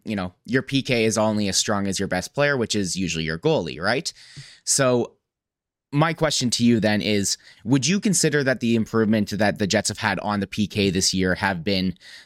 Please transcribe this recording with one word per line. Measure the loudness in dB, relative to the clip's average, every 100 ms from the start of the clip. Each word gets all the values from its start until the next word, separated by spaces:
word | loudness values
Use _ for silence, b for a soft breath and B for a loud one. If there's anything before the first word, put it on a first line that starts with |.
you | -6 -6
know, | -6 -10 -2
your | -2
P | 0 -2
K | 0 2 2
is | 2
only | 2 2 0
as | 0
strong | 0 -2 -2
as | -2
your | -2
best | -2 -4 -2
player, | 0 0
which | -2 -2
is | -2 -2
usually | -4 -2
your | -4 -2
goalie, | 0 0 -2 -4
right? | -2 -2 -4 B B B B B -4
So | 2 4 2 0 -8 _ _ _ _ _ _ _
my | 0 0
question | 0 -2 0 -2
to | 2
you | 4 4
then | 4 0
is, | 0 0 0 -4 B B
would | 0 0 2
you | 0
consider | 0 2 2 2
that | 0 0
the | 2 2
improvement | 2 2 2 2 0
that | 0 0 2
the | 0
Jets | 0 0
have | -2
had | -2 -2
on | -2 -4
the | -4
P | -2 -2
K | 0 0
this | 2 0
year | 0 0 0
have | 0 -2
been, | -2 -2 -2 -4 B B